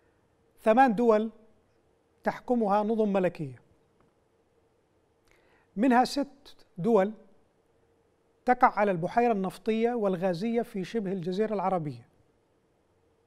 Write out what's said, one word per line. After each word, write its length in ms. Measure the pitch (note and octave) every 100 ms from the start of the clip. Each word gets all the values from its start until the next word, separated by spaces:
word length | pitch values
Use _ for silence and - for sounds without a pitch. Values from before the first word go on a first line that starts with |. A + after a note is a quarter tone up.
| _ _ _ _ _ _
ثمان 360 | A3 A3+ C4+ G3+
دول 360 | A#3+ G#3+ A3 - _ _ _ _ _ _ _ _
تحكمها 600 | - - - A#3+ G3+ G#3
نظم 300 | G#3 A3+ G#3+
ملكية، 480 | G3 F3+ - C#3 A#2+ _ _ _ _ _ _ _ _ _ _ _ _ _ _ _ _ _ _ _ _ _ G3
منها 300 | C4 A#3+ A#3+
ست 600 | C#4+ C4+ - - - _ -
دول 360 | G3 G#3+ G3 A3 - _ _ _ _ _ _ _ _ _ _ _ -
تقع 340 | B3 A#3+ -
على 120 | G#3
البحيرة 400 | F3 E3+ A#3 A#3+
النفطية 600 | G#3 F#3 - - A3 A#3
والغازية 680 | B3 G3+ F#3 F#3+ E3 A#3 A#3
في 220 | A3 G3
شبه 280 | E3+ A3+ G3+
الجزيرة 420 | G3 E3 F#3 A3
العربية، 540 | G3+ F#3 F#3 D3 A#2+ - _ _ _ _ _ _ _ _ _ _ _